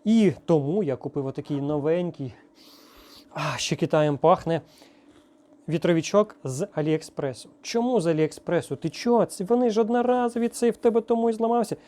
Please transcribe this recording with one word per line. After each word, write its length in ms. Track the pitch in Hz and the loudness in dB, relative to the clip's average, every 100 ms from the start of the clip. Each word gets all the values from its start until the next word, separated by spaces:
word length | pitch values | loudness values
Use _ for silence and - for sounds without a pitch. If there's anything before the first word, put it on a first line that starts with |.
І 280 | 208 226 196 - | 2 4 4 2
тому 380 | - 160 139 196 | 2 2 2 -2
я 140 | 165 123 | -2 -4
купив 300 | 131 143 135 | -6 -6 -6
отакий 340 | 135 143 143 | -8 -6 -6
новенький, 760 | 143 151 147 170 175 156 131 - _ _ - - - - - - - | -4 -2 0 -2 -2 -6 -12 -12 _ _ -20 -20 -20 -20 -20 -20 -16
а, 260 | - 151 127 | -8 -6 -4
ще 200 | - 165 | -4 -2
Китаєм 420 | 160 160 151 139 | 0 2 0 2
пахне, 420 | 160 185 165 165 - _ - _ _ _ _ _ _ _ - | 4 2 0 -4 -6 _ -20 _ _ _ _ _ _ _ -6
вітровичок 680 | 156 180 165 156 202 214 - | -2 2 0 2 2 2 -2
з 240 | 135 131 202 | -10 -6 -6
Аліекспресу. 800 | - 151 156 - - 143 120 - _ | -4 0 -2 -4 -8 -8 -8 -16 _
Чому 380 | - 233 240 240 | -6 -2 0 0
з 60 | 165 | 2
Аліекспресу? 680 | 156 156 - - 170 - 139 | 2 0 -2 -4 -2 -2 -6
Ти 120 | 160 | -6
чо? 380 | - 247 240 180 | -4 2 2 2
Це 180 | - | -2
вони 260 | 185 240 247 | 0 2 2
ж 100 | 214 | 2
одноразові, 680 | 220 240 240 247 240 233 233 | 0 0 0 0 0 -2 -4
цей 220 | - 240 | 0 -2
в 60 | 220 | 2
тебе 240 | 240 226 | 2 2
тому 300 | 220 233 233 | 0 0 0
і 20 | |
зламався. 440 | 220 226 240 220 - | 0 0 0 0 -6